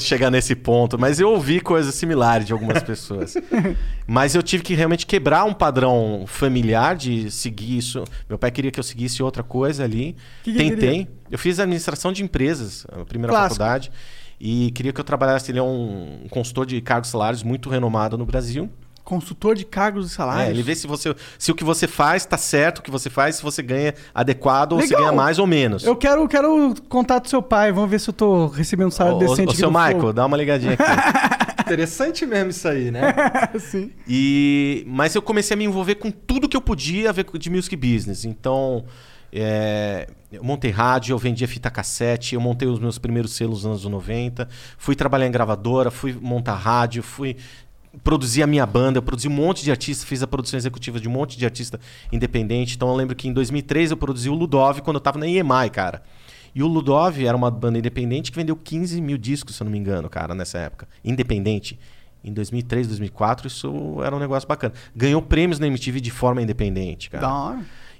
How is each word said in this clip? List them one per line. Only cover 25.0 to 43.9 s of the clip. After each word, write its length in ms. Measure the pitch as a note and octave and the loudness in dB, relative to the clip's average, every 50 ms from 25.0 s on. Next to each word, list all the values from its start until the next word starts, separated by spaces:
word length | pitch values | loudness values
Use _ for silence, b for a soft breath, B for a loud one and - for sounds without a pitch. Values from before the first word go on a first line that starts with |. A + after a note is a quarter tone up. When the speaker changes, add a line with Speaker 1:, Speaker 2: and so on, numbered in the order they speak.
Speaker 1:
ganha 100 | D3+ D#3 C#3+ | 6 6 4
mais 260 | C#3 C3+ D#3 D#3+ F3+ | 4 4 4 4 4
ou 80 | G3+ | 4
menos. 360 | F3+ E3 C#3+ C3 A2 G2+ F2+ - | 4 4 4 4 2 0 2 2
Speaker 3:
Eu 120 | A3+ B3 | 2 2
quero, 320 | B3 - C#4 C#4+ D#4 D#4+ | 4 4 4 6 4 4
quero 440 | - D4 C#4 C#4+ D#4 D#4 D4+ C#4+ C4 | 4 4 4 4 6 6 6 4 4
o 100 | G3+ - - | 2 -2 -6
contato 400 | - - B3 A#3+ - B3+ B3 A#3+ | -2 0 0 4 4 2 2 2
do 60 | - | 2
seu 120 | C#4 B3+ | 0 0
pai, 300 | - - A3+ G3+ G#3+ G#3 | 2 4 4 4 6 4
vamos 180 | F3+ G3 G#3 F#3+ | 4 2 2 2
ver 100 | G#3+ G#3 | 2 0
se 100 | - A3 | 0 -2
eu 40 | F#3 | 0
tô 340 | - G#3+ G3+ F#3 F3 D#3+ | 2 4 6 6 6 4
recebendo 400 | D3 C#3 D3 D#3+ - G#3 F3+ F#3+ | 2 0 -2 -2 0 2 2 2
um 40 | F3+ | 2
salário 260 | - - F3+ F3 F3 | 2 4 4 4 6
Speaker 1:
Ô, 60 | E3+ F#3 | 4 4
ô, 40 | |
Speaker 3:
decente 200 | E3 B2+ - F#3+ | 4 6 4 4
Speaker 1:
ô, 40 | - | 2
Speaker 3:
aqui 60 | - E3+ | 4 4
Speaker 1:
seu 80 | E3+ - | 4 4
Speaker 3:
no 40 | D#3+ | 6
Speaker 1:
Maico, 260 | E3+ E3 D3 F#3 E3+ | 6 6 6 4 4
Speaker 3:
Flow. 120 | C3+ A2 G#2+ | 2 2 4
Speaker 1:
dá 120 | A#2+ B2+ | 2 2
uma 120 | C3+ C#3+ | 2 2
ligadinha 360 | D3 D3 C#3+ C#3+ C3 B2 C3 B2+ | 2 2 2 2 2 2 0 2
aqui. 100 | - D4 | 4 4
Speaker 3:
<laughs> 760 | C4 C#4 C#4 - - - C4 C#4 - B3+ - - - - - - | 4 4 4 4 4 4 4 2 2 2 0 0 -2 -2 -4 -2
Speaker 2:
Interessante 600 | G3+ E3+ D#3 E3 E3 - - C4+ E4 D#4+ - E4 | 0 0 0 0 -2 -2 -2 -2 -2 -2 -4 -4
mesmo 220 | B3 A3 G3 F#3+ F#3 | -2 0 0 0 -2
isso 160 | F3 - - | -4 -4 -2
aí, 240 | D#3+ C#3+ C3 B2 A#2+ | -2 0 0 -2 -2
né? 100 | A#2 B2 C#4 C#4+ C#4 C#4+ C#4+ - - | 0 2 2 2 4 4 2 2 2
Speaker 3:
<laughs> 240 | B3+ A#3 - - A3 | 0 -2 0 -2 -8
Sim. 320 | - - - F#3+ G3+ C4+ - - - | -8 -6 -6 -6 -6 -6 -12 -14 -4
Speaker 1:
E, 760 | A#3+ B3 - - C#3 C#3 C#3+ C#3+ C#3+ C#3+ C#3+ C#3 C#3+ C#3+ G#2+ - | -2 2 2 4 4 4 4 4 4 4 2 2 0 -2 -4 -6
mas 280 | B2 B2+ C3+ D3+ D#3+ D#3+ | -6 -2 0 0 2 0
eu 60 | G#3 | -2
comecei 340 | G3+ - G#3+ G#3 G3+ - G#3+ | -2 0 0 0 2 0 0
a 20 | |
me 80 | G#3 G#3+ | 0 0
envolver 300 | G3+ F#3+ F#3+ F3+ F#3+ G3+ | 0 0 -2 0 -2 -2
com 160 | G3+ - G#3+ | -2 -2 -8
tudo 360 | G3+ - - - B3+ C4+ D4 | -8 -8 -4 -2 0 0 0
que 80 | C#4+ - | 0 0
eu 40 | C4 | 0
podia 480 | - - G3 C3 C3 D#3 F3+ G#3 A3 A3 | 0 0 -2 -2 -2 -2 -2 0 0 0
a 20 | |
ver 140 | F3 F#3+ F#3 - - D#3 | 0 0 -4 -4 -8 -10
de 100 | D3 E3+ | -6 -2
music 260 | F3+ F#3 F3 - F#3+ | -2 -2 -2 -4 -6
business. 480 | C#3 B2 B2 A#2 G#2+ F2+ G2+ F#2 - A2 | -2 0 0 0 0 -2 -4 -8 -8 -8
Então, 640 | A2+ A2 - - C3 C3 C3+ C3+ C3 B2+ A2+ B2 B2 B B B B B B B B - | -10 -10 -6 -2 -2 0 0 0 -2 -2 -4 -6 -10 B B B B B B B B -6
é, 760 | A2 A2 G#2+ G#2+ G#2+ G#2+ G#2+ G#2+ G#2 G#2 G2+ G2 F2 C2+ - - - - - | -4 -2 0 0 0 0 -2 -2 -2 -2 -4 -4 -6 -8 -12 -16 -20 -20 -20
eu 120 | G#2+ G2 A#2+ | -16 -8 -6
montei 260 | B2+ C#3+ C3 C3 A2+ | -6 -4 -2 -2 -2
rádio, 440 | F#2+ A2 A#2+ B2+ C3 B2+ A2 B2+ C3 | 0 2 2 4 4 2 0 -2 -2
eu 40 | |
vendia 300 | A2+ B2 B2 A#2 A#2 B2+ | 0 0 -2 -2 -2 -4
fita 240 | A#2+ - B2 B2 A2+ | -4 -6 -6 -6 -6
cassete, 640 | - - - - - - A#2 A#2+ A#2+ A#2+ - - B2+ | -6 -6 -6 -6 -4 -2 0 0 0 -2 -4 -6 -4
eu 60 | A#2+ | -2
montei 260 | A#2+ B2 B2 B2 C3+ | 0 -2 0 0 0
os 120 | B2+ A#2+ G#2+ | -2 -2 -2
meus 180 | A#2 A#2 A2 - | -4 -4 -6 -4
primeiros 340 | - A#2 A#2 A#2 A2+ A2 - | -4 -2 -2 -2 -2 -4 -4
selos 280 | - A#2 A2+ A2 G2 G#2 | -4 -4 -4 -4 -4 -4
nos 20 | |
anos 200 | A2 G#2+ F#2+ G2 | -4 -6 -4 -6
noventa, 640 | G2+ | -6